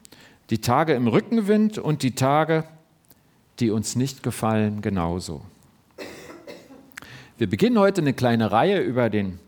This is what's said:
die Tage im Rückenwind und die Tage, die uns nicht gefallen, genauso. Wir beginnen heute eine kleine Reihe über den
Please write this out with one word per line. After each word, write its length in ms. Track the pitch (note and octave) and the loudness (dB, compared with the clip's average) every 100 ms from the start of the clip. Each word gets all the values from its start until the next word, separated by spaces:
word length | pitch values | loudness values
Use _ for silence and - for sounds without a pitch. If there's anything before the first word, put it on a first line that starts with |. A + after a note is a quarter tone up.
| - - - _ _ | -20 -20 -20 _ _
die 100 | A2+ | -4
Tage 320 | - B2+ D#3+ B2+ | 2 2 2 2
im 120 | A#2+ | 2
Rückenwind 720 | C#3 G#3+ A#3 G3 G#3+ G#3+ - | 2 2 -2 2 2 2 0
und 260 | - D3+ | -4 -2
die 120 | C3 - | -2 0
Tage, 500 | C3 D3 D#3 D#3+ D#3 - _ _ _ _ _ _ _ - | 2 2 2 0 -2 -12 _ _ _ _ _ _ _ -2
die 80 | A#2 | 0
uns 260 | A2 G#2 A#2+ | 0 -2 -4
nicht 260 | C3+ C#3 | -4 -4
gefallen, 600 | B2+ - A2+ A2 G#2+ G#2 | -8 -4 0 0 0 -2
genauso. 640 | G#2+ G2 E2+ F2+ F2 D2+ - _ _ _ _ - - - - - - - - - - - - - - - | -4 -2 -2 -4 -8 -12 -16 _ _ _ _ -18 -18 -18 -20 -20 -20 -20 -20 -20 -20 -20 -20 -20 -20 -6
Wir 120 | G#2+ | -4
beginnen 300 | A2 A3+ A#3+ | 2 2 4
heute 220 | G3 G3 | 4 2
eine 120 | D3 | 0
kleine 380 | - B2 A2+ A2 | 0 0 2 2
Reihe 300 | G#2 D#3+ G3 | 2 2 2
über 280 | C3+ B2 A#2 | 0 0 0
den 300 | G#2 G2 F2+ | 0 -2 -8